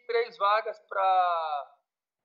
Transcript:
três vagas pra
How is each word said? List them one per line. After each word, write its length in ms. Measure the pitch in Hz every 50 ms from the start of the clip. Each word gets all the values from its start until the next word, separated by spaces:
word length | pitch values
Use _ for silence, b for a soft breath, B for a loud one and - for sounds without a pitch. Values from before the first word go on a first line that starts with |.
| _
três 300 | - 233 233 240 226 180
vagas 420 | 170 196 202 214 220 220 220 - - _ _
pra 880 | 196 202 190 190 185 185 180 175 170 165 160 156 151 143 135 - - _ _ _ _ _ _ _ _ _